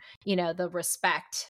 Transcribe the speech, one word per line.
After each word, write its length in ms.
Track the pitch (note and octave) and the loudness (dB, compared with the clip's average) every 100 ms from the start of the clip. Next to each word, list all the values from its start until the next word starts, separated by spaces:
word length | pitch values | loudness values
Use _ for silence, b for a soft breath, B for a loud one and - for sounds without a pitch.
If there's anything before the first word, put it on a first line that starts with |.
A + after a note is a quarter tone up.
| B B | B B
you 120 | G3+ F3+ | 0 2
know, 180 | E3+ | 2
the 160 | F3 F3 | 0 -2
respect 800 | F3 - - - E3 - - - | -2 -2 0 2 2 -2 -10 -10